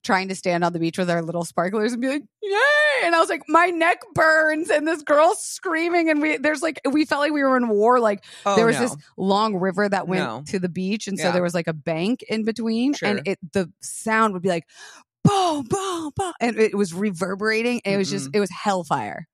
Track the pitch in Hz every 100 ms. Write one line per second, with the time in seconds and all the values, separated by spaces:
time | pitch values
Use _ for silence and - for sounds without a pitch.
0 | - 190 190 185 185 175 175 170 165 175
1 | 180 170 165 170 165 - 175 214 214 240
2 | 262 285 302 _ 403 403 554 587 605 523
3 | 349 339 339 320 - 320 359 339 330 -
4 | - 294 320 320 311 311 339 302 302 320
5 | 294 294 330 427 - - 381 320 339 349
6 | 320 302 311 294 294 302 320 269 277 302
7 | 302 285 294 302 269 254 240 208 220 247
8 | 226 202 - - 202 202 226 - 240 147
9 | _ - 190 196 220 190 190 180 208 196
10 | 165 175 135 113 147 196 180 175 185 214
11 | - 190 175 175 175 170 165 160 170 160
12 | 185 254 - 220 220 220 226 226 254 285
13 | 202 208 156 190 170 196 175 _ - -
14 | 226 220 220 185 185 170 - - - -
15 | _ _ 403 403 359 302 226 392 381 349
16 | 311 - 285 - 240 214 220 202 196 170
17 | 208 165 185 190 214 220 233 240 196 196
18 | 190 196 135 208 196 180 214 190 165 143
19 | 104 - 170